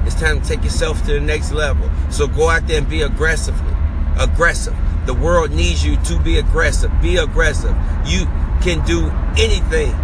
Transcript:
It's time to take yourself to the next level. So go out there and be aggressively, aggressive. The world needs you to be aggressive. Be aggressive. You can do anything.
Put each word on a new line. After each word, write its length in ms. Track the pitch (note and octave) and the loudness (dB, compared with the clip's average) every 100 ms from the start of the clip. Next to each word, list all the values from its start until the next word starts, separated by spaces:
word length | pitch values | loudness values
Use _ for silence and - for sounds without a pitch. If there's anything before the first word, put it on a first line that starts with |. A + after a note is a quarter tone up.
It's 100 | - | -2
time 280 | - D#3+ D3 | -2 0 -2
to 40 | - | -2
take 160 | D#3+ | -2
yourself 380 | - - D#3+ C#3+ - | -2 0 -2 -2 0
to 80 | |
the 60 | C#3+ | 0
next 320 | D3 D3+ - | 0 -2 -2
level. 360 | D3+ D3 B2+ - - - | -2 0 0 0 -2 -2
So 160 | - C#3+ | -2 -2
go 240 | C#3 D#3+ | 0 2
out 160 | E3 D3+ | 2 0
there 120 | D#3 | 0
and 100 | C#3 | 0
be 120 | D#3 | -2
aggressively, 720 | C#3+ - D#3 - - - - - - - - - | -2 0 0 0 -2 -2 -2 0 -2 0 -2 0
aggressive. 560 | C3 - E3+ - - - - - B2+ | 2 2 2 0 -4 -2 -2 -2 -2
The 80 | |
world 380 | B2 D#3 F3 D3+ | 0 2 2 2
needs 300 | D3+ F3 E3 D3+ | 0 0 2 0
you 100 | D3 | 0
to 220 | - - | 0 0
be 180 | - C3 | 2 2
aggressive. 520 | - D#3+ D3+ - - - | 2 2 2 2 2 2
Be 160 | E3+ E3+ | 2 2
aggressive. 580 | D#3 - D#3+ - - - - - | 0 2 2 0 0 0 0 -2
You 220 | - F#3 - - - - | 0 0 0 -2 -2 0
can 240 | F#3 D#3+ | 0 0
do 260 | - E3+ - - - - | 0 0 0 -2 -2 0
anything. 560 | A3 G#3 - D#3+ D3+ - | 2 2 2 0 0 -2